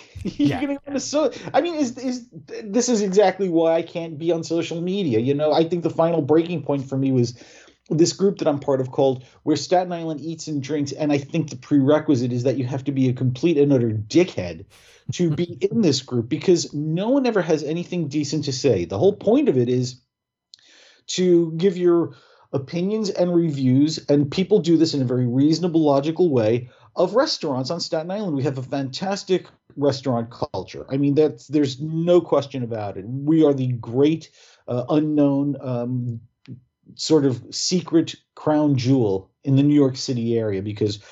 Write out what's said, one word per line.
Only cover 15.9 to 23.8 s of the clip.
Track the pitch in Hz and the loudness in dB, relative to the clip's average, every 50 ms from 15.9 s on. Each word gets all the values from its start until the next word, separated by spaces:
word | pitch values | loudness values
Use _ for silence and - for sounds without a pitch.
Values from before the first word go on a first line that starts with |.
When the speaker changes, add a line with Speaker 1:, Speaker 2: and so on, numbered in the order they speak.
| 131 - - | 2 0 -2
Speaker 1:
group | - 127 120 113 123 | -4 -2 -4 -2 -2
because | 156 143 - - 175 156 135 - - | -4 -2 2 2 2 2 2 -4 -6
no | 143 151 156 160 175 202 226 | -6 -4 -2 -2 -2 0 0
one | 269 285 262 | 2 2 2
ever | 240 220 196 | 2 0 0
has | 165 165 165 147 151 | 0 0 0 0 -2
anything | 139 160 170 170 - 180 175 160 139 | -4 -6 -6 -6 -4 -4 -4 -4 -2
decent | 123 156 147 147 160 156 139 | -2 -4 -2 -2 -2 -4 -4
to | 143 127 | -4 -4
say. | - - 139 110 90 87 | 0 0 2 2 2 0
The | - 98 104 | -4 -2 0
whole | 156 196 202 | 2 2 0
point | - - 196 226 285 302 226 | 0 0 0 2 2 2 2
of | 151 | 2
it | 127 123 120 | 2 2 2
is | 123 127 127 127 - - _ _ _ _ _ _ _ _ _ _ - - _ _ _ _ _ _ _ _ _ | 0 0 -2 -4 -6 -12 _ _ _ _ _ _ _ _ _ _ -20 -20 _ _ _ _ _ _ _ _ _
to | - - 180 185 180 175 170 170 160 160 | -8 -4 0 2 4 4 4 4 2 0
give | 160 175 196 175 180 | 0 0 0 2 2
your | 175 175 170 170 156 - - - _ _ _ _ _ _ - | 2 4 4 4 2 0 -4 -12 _ _ _ _ _ _ -6
opinions | 147 131 - - 175 180 196 214 220 214 190 | -6 -6 -6 -4 -4 -2 -2 -2 -2 -2 -4
and | 190 - 180 180 175 | -2 -2 0 2 2
reviews, | 170 170 160 139 135 135 127 127 135 | 2 2 0 0 0 2 4 4 4